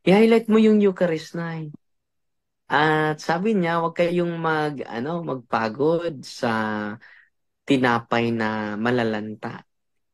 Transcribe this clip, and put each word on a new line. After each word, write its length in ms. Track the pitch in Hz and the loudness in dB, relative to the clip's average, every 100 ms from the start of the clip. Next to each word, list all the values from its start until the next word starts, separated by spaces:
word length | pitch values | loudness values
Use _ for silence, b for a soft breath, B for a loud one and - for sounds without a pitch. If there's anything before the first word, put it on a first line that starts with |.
I-highlight 440 | - 196 226 226 226 | 4 6 6 4 4
mo 80 | 220 | 4
yung 200 | 220 214 | 6 6
Eucharist, 560 | 202 185 175 160 156 170 | 4 2 0 -2 -6 -8
Nay. 360 | 170 165 156 147 _ _ _ _ _ _ _ _ | -8 -8 -10 -14 _ _ _ _ _ _ _ _
At 560 | - 135 156 156 156 156 | -4 0 2 2 0 -2
sabi 320 | - 165 208 214 | -2 -2 0 0
niya, 240 | 170 170 | 0 0
"Huwag 120 | 165 165 | -2 0
kayong 440 | 170 175 175 165 | 0 0 -2 -2
mag-, 440 | 165 156 151 139 - | -2 0 -2 -4 -8
ano, 320 | 113 135 170 | -6 -6 -6
magpagod 1040 | 160 135 - 113 113 110 147 165 170 139 | -6 -8 -4 -2 -2 0 0 0 -2 -8
sa 280 | - - 123 113 107 107 104 107 B B B _ _ _ - | -14 -6 -2 -2 -2 -4 -6 -10 B B B _ _ _ -2
tinapay 640 | 139 127 117 120 117 117 | 0 2 0 0 -2 0
na 440 | 117 110 110 107 104 | -2 -2 -4 -4 -4
malalanta. 840 | 117 123 113 107 107 107 117 95 - _ _ _ _ | -2 0 0 -4 -8 -10 -12 -12 -18 _ _ _ _